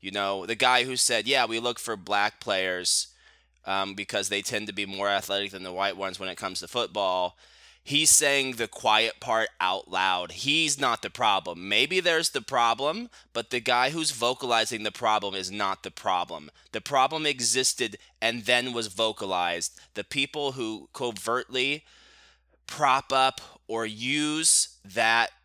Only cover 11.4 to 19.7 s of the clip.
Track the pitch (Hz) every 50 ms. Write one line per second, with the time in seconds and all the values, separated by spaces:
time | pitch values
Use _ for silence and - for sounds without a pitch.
11.4 | 87 90 85 85 90 98 104 107 127 147 185 185 175 175 165 160 160 - - 139
12.4 | 110 - - 127 117 117 117 117 135 147 165 214 240 240 - - - _ _ -
13.4 | - _ - 123 113 123 123 120 127 131 151 165 160 151 147 117 117 120 127 -
14.4 | 135 127 120 113 110 - 123 113 104 107 - - 123 110 107 107 98 101 95 98
15.4 | 92 92 95 104 104 98 98 - - 98 - - - - 92 90 90 87 80 78
16.4 | 76 76 _ _ _ _ - 110 107 - 143 135 131 139 156 156 156 151 143 127
17.4 | 120 117 117 131 131 - - - 123 110 101 - - _ _ _ - 113 117 120
18.4 | 107 107 123 123 123 131 120 120 113 107 92 95 113 110 110 - 107 98 92 90
19.4 | 87 87 87 87 87 -